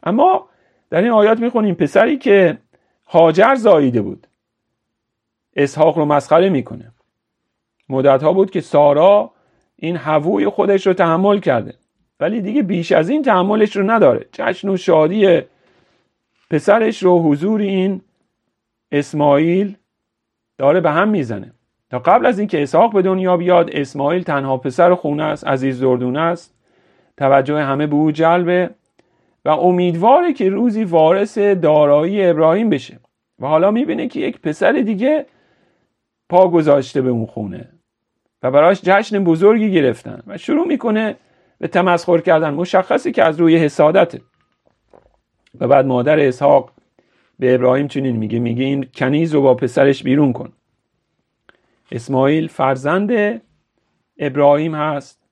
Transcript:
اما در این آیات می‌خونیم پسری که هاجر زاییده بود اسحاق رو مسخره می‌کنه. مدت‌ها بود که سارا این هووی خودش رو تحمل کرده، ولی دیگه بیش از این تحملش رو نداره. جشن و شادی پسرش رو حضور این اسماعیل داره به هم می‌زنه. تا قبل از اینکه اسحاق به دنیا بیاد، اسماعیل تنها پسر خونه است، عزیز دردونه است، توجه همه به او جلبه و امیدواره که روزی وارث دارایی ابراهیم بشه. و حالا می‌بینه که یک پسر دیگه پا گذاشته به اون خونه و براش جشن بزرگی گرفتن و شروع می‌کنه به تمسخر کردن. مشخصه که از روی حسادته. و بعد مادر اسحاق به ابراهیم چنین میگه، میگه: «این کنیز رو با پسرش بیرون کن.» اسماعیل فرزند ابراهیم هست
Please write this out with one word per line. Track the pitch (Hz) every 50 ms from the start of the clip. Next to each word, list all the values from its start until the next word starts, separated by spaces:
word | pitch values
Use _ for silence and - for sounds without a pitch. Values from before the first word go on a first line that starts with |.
| -
اما | - 190 233 302 370 381 - - _ _ _ _ _ _ _ _ _
در | - 165 190
این | 240
آیات | 240 220 208 208 226 220
می‌خونیم | 226 240 240 233 214 208 175
پسری | - 156 143 - - 214 233 302 262
که | - 269 202 202 190 170 143 - _ _ _ _ _ _ _ _ _
هاجر | _ - 175 165 165 160 165 208 233 269
زاییده | 262 214 226 196 156 143 131 120 117 104
بود | 98 98 - _ _ _ _ _ _ _ _ _ _ _ _ _ _ _ _ _ _ _ _ _ _ _ _ _ _ _
اسحاق | - 143 139 - 151 156 160 151 165
رو | 151
مسخره | 147 147 143 131 - 147 165 180 196
می‌کنه. | 185 135 120 - 110 120 - 113 _ _ _ _ _ _ _ _ _ _ _ _ _ _ _ _ _ _ _ _
مدت‌ها | 135 131 131 135 135 135 143 156 180
بود | 190 190 190
که | - 185
سارا | 151 - - 147 147 147 143 147 160 190 202 208 220 240 _ _ _ _ _ _ _ _ _
این | _ - 160 175
هووی | 165 131 151 156 156 147 165 202 202 202 202
خودش | 208 - 202 196 196 196 190
رو | 196 185
تحمل | 185 190 165 165 165 185 202 208 202
کرده، | 180 160 135 120 104 101 - _ _ _ _ _ _ _ _ _
ولی | 143 165 208 240
دیگه | 196 185 214 294 226
بیش | 175 196 175 170 - 185
از | 156 160 170
این | 269 302 294
تحملش | 262 214 185 180 196 208 214 214 208 -
رو | 202 196 196
نداره. | 226 226 202 139 117 - - _ _
جشن | - 220 233 190 - - 202
و | 190
شادی | 185 - - 170 156 156 156 180 220 208 190 170 156 - _ _ _ _ _ _ _ _ _ _ _ _ _ _ _ _ _ _ _ _ _
پسرش | - 151 151 - 202 226 226 220 226 - -
رو | 180 180 175 165
حضور | 160 147 143 151 202 220 214
این | 208 196 196 190 185 196 196 185 - _ _ _ _ _ _ _ _ _ _ _ _ _ _ _ _ _ -
اسماعیل | 143 143 - - 151 147 147 143 143 156 165 175 190 202 202 196 _ _ _ _ _ _ _ _ _ _ _ _ _ _ _ _ _
داره | 135 139 156 185
به | 170 165
هم | 147 160 190 214
می‌زنه. | 214 196 143 113 117 98 98 117 _ _ _ _ _ _ _ _
تا | - 123
قبل | 123 165 185 240 -
از | - 240 185
اینکه | 208 208 - 156 147
اسحاق | 135 - 160 202 226 214
به | 202 180
دنیا | 190 190 185 185 185 180
بیاد، | 175 170 175 180 175 170 170
اسماعیل | - 147 143 135 - 143 139 143 160 180 175
تنها | - 151 143 139 135 131
پسر | 127 123 135 127 - 170 175 180
خونه | 180 - 151 147 147 156
است، | 156 151 147 -
عزیز | - 135 131 131 135 131 123
دردونه | 131 131 127 123 123 123 127 143
است، | 160 170 175 170 - _ _ _ _ _ _ _ _ _ _ _ _ _ _
توجه | _ 143 135 139 139 135 147 147 151 147
همه | 135 139 139 151
به | 151 147
او | 147 151 156
جلبه | 151 151 160 165 170 175 180 170 180 180 185 - - _ _ _ _ _ _ _ _ _ _ _ _ _ _
و | 143
امیدواره | 156 151 143 180 180 180 180 180 170 165 175 226 262 311 349 349 294
که | - 226 190
روزی | 196 202 247 247 208 214 220
وارث | 185 165 165 160 160 175 190 202 214 - 226
دارایی | 202 202 202 185 160 156 151 151 151 143 143 147 156 175 196 208 190
ابراهیم | 180 170 151 160 160 165 196 226 220
بشه. | 180 135 - - - - _ _ _ _ _ _ _ _
و | 117
حالا | 135 156 156 170 196
می‌بینه | 220 226 269 311 - - - 240
که | - -
یک | - - 233 -
پسر | _ 165 151 - - - 254
دیگه | - 247 202 226 185 214 262 302 311 285 _ _ _ _ _ _ _ _ _ _ _ _ _ _ _ _ _ _ _ _ _
پا | - 180 185 180
گذاشته | 165 170 156 151 143 143 131 - - 143 131
به | 127
اون | 123 117 113
خونه | 107 - - 110 101 90 90 - - _ _ _ _ _ _ _ _ _ _ _ _ _ _ -
و | 127
براش | 131 143 151 170 196 190 -
جشن | 180 190 202 220 - 214 202 196
بزرگی | 175 165 160 180 202 220 233 214 214 185
گرفتن | 170 147 127 113 - - 120 107 - -
و | - 202 -
شروع | - - - 294 330
می‌کنه | 370 320 262 - 240 214 214 220 214 - _ _ _ _ _ _ _ _ _
به | - 165
تمسخر | - 185 175 185 175 170 170 - 175 165
کردن. | 160 180 165 156 160 156 143
مشخصه | 143 175 185 - 185 185 - - - - 359 247
که | - -
از | 165 156 151
روی | 170 165 160
حسادته. | 165 165 147 - - 160 151 165 196 190 160 - - _ _ _ _ _ _ _ _ _ _ _ _ _ _ _ - _ _ _ _ _ _ _ _ _ _ _ -
و | - 123
بعد | 135 139 131
مادر | 135 127 123 123 143 151 151
اسحاق | 147 135 127 - 143 143 143 135 127 - _ _ _ _ _ _ _ _ _ _ _ _ _ _
به | 139 127 127
ابراهیم | 127 123 123 127 135 143 143
چنین | - 123 135 131 120
میگه، | 113 110 107 107 117
میگه: | 120 117 117 120 131
«این | 135 139 139 135 - _
کنیز | - 135 131 143 151 165 165 151
رو | 151 139
با | 135 127
پسرش | 113 - 123 120 - 139 139 139 139 -
بیرون | - 127 143 151 135 120
کن.» | - 98 - _ _ _ _ _ _ _ _ _ _ _ _ _ _ _ _ _ _ _ _ _ _ _ _ _ _ _ _ -
اسماعیل | 123 117 - 139 131 131 139 151 160 160 160
فرزند | - - - 131 135 131 127 143 160 190 202 208 247 226 208 208 226 233 _ _ _ _ _ _ _ _ _ _ _ _ _ _ _ _
ابراهیم | - 147 131 143 143 143 143 147 156 165 156
هست | 151 151 156 151 143 135 - _ _ _ _